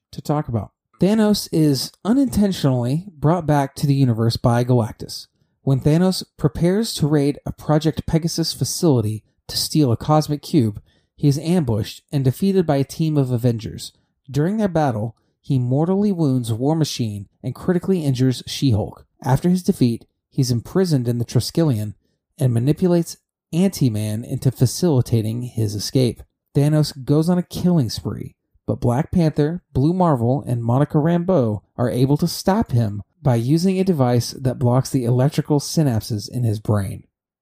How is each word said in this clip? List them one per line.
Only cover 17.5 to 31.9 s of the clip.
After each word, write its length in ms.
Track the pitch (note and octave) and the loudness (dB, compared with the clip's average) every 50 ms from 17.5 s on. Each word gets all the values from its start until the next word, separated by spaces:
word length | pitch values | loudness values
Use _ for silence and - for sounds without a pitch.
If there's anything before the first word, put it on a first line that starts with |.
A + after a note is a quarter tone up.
| B2+ | -10
critically 500 | - - - F3+ F3 - - F#3+ F3+ D#3 | -6 -2 -2 -2 0 0 0 -2 0 0
injures 380 | C#3+ C3 A#2+ C3 C3 B2 - - | 0 0 2 2 0 0 -2 -6
She-Hulk. 600 | - - - - C#3 A2+ G#2 G2 - - - - _ _ _ - | -10 -6 -2 0 2 2 0 0 -4 -8 -14 -20 _ _ _ -2
After 260 | B2+ B2+ - - F3 | -2 0 0 2 0
his 140 | F3+ F#3 F3+ | 0 2 0
defeat, 440 | - F#3+ - C3+ A#2+ A#2 A2 - _ _ _ _ _ | -2 0 2 0 0 0 -2 -8 _ _ _ _ _
he's 220 | _ - C3 A#2+ | _ -2 0 0
imprisoned 580 | B2 A#2 - - - F#3 F#3+ F3+ D#3 C3+ A#2+ A#2+ | 0 -2 -4 -2 -2 0 0 2 0 0 0 -2
in 100 | A#2+ A#2+ | -2 -2
the 60 | A#2 | -4
Triskelion 720 | - - B2 - - - - E3 D#3 B2+ G#2 G#2+ G#2+ G2+ - _ _ _ _ _ _ _ - | -2 -2 -2 -2 0 0 0 0 2 0 0 -2 -6 -10 -14 _ _ _ _ _ _ _ -2
and 140 | C#3 B2+ A#2+ | 0 0 0
manipulates 680 | A2+ A#2 C#3 E3 - F#3 F3+ F3 F3 E3+ - - - _ _ _ _ _ _ - | 2 2 0 0 2 2 2 2 2 0 -2 -8 -16 _ _ _ _ _ _ -2
Ant-Man 720 | D#3+ F#3+ G3 F#3 - D3+ B2+ G#2+ G#2 G#2+ G#2+ G#2+ G#2+ A#2+ | 0 0 0 2 0 0 0 0 -2 -4 -4 -4 -6 -6
into 260 | - C3+ B2+ - C3+ | -6 -8 -2 -2 -2
facilitating 920 | - - C3 A#2 - - - F3+ D3 B2+ A#2 - - A#2 G#2 G#2+ A2+ A#2+ B2 | 0 2 0 0 0 0 0 2 2 2 2 2 0 0 0 -2 -4 -6 -8
his 320 | B2 - - A2+ G#2 G#2 | -8 -4 -4 -4 -4 -4
escape. 480 | G#2 - - - C3+ B2+ A#2+ - - - - _ _ _ _ _ | -6 -8 -2 0 0 0 0 -2 -4 -12 -20 _ _ _ _ _
Thanos 500 | D3 C#3+ D3 D3+ D3+ D3+ - - C#3 B2+ | 0 2 4 4 2 2 0 -4 -8 -2
goes 240 | A#2 D3 D3+ D#3+ E3+ | 0 2 2 2 2
on 80 | F3+ | 2
a 60 | F3+ F3 | 0 0
killing 480 | - - - - F3+ F3+ E3+ B2+ G#2 | -4 -6 -2 0 2 2 2 2 0
spree, 440 | - - - - - - - - - _ _ _ _ _ _ | -2 -6 -8 -8 -8 -8 -10 -12 -14 _ _ _ _ _ _
but 140 | - A2+ A2+ | -6 -4 -2
Black 300 | - B2 A#2 B2+ E3+ - - | 0 0 0 0 -2 0 0
Panther, 500 | F#3 E3 D#3 D3 - D3 D3 E3+ F3+ - _ _ | 2 2 2 2 2 0 0 -2 -4 -10 _ _
Blue 200 | C3 C3 D#3 F3 | 0 0 0 2
Marvel, 500 | F#3 F3+ E3+ D3 A#2+ A2+ A#2 C3 D3 - | 2 2 2 2 2 2 0 0 -2 -2
and 180 | - B2 A#2+ A#2 | -4 -4 -2 0
Monica 320 | A#2 A#2+ C3 D3 - - | 0 0 2 0 0 0
Rambeau 680 | D#3+ C#3+ E3 F3 F3 E3+ F#3 F#3+ E3 B2 A2 G#2 G2 - _ _ | 0 2 2 2 0 0 2 2 2 2 0 -2 -4 -8 _ _
are 140 | - A#2+ A#2+ | -4 -4 -2